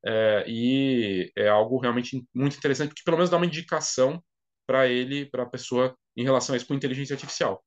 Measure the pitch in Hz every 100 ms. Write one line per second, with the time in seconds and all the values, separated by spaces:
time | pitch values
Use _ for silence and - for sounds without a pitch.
0 | 98 110 110 104 - 117 120 135 135 127
1 | 107 95 90 - 104 107 110 127 127 120
2 | 120 131 123 123 139 139 147 131 151 -
3 | - 165 180 175 175 151 160 160 - -
4 | 127 165 _ _ _ _ - 131 131 123
5 | 127 139 139 123 120 127 - 123 127 127
6 | _ - 127 131 120 127 123 139 139 131
7 | 135 143 131 - 139 95